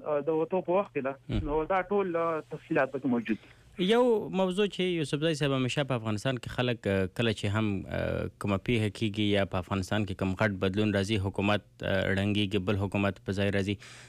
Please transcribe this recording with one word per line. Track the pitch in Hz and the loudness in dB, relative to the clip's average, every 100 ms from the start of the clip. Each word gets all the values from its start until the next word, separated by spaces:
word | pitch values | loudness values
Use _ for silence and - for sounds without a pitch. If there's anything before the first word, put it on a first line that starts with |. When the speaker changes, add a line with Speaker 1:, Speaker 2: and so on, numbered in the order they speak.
Speaker 1:
آه، | 151 147 | -2 0
د | 147 | 2
وتو | 156 160 185 | 0 0 -2
په | 175 | 2
وخت | 190 196 | 0 0
کې | 143 | -4
ده. | 131 139 - | -4 -6 -4
Speaker 2:
هم. | 110 | -4
Speaker 1:
نو | 147 151 | 0 -2
دا | 156 190 | 0 0
ټول، | 180 202 185 165 | 2 0 0 0
آه، | 165 156 | -2 -2
تفصیلات | - 151 - 156 131 | -6 -14 -2 0 0
پکې | 135 135 | 0 0
موجود | 120 110 104 | 0 0 -4
دي. | - - - - | -6 -20 -16 -2
Speaker 2:
یو | 185 233 247 214 - | 2 4 4 2 0
موضوع | 185 185 185 208 | 0 0 0 -2
چې | - | 0
یوسف | 185 170 147 143 | -2 -2 -2 0
زی | 165 | 0
صاحب | 147 143 | 0 0
همیشه | 131 127 147 | 2 0 0
په | 135 | -2
افغانستان | 123 110 104 135 127 | -2 -2 -2 -2 -4
کې | - - | -4 -2
خلک، | 123 117 101 | -2 0 2
آه، | 98 92 | 2 2
کله | - 117 | 0 0
چې | 104 104 | 0 -2
هم، | 110 107 95 - | 0 0 -2 -4
آه، | 87 85 85 87 - | -4 -2 -2 -4 -4
کومه | 104 95 - | -2 0 2
پیښه | 117 107 - | 2 0 0
کیږي | 110 107 104 | -2 0 2
یا | 101 | 2
په | 98 92 | 2 -2
افغانستان | - 98 90 107 | -2 -4 0 -2
کې | 98 92 | -2 -2
کوم | 95 92 | -2 0
غټ | 107 95 | 0 0
بدلون | 95 98 107 | 0 2 2
راځي، | 98 95 107 | 2 0 0
حکومت، | 95 101 101 104 - - | 0 0 0 0 -2 -6
آه، | 98 95 92 | -2 0 2
ړنګېږي، | 98 104 104 98 101 92 | 2 2 2 0 0 0
بل | 98 | 0
حکومت | 101 101 98 - | 0 2 2 0
په | - | -4
ځای | 98 101 98 | 0 2 2
راځي، | 95 98 - - | 0 -2 -6 -20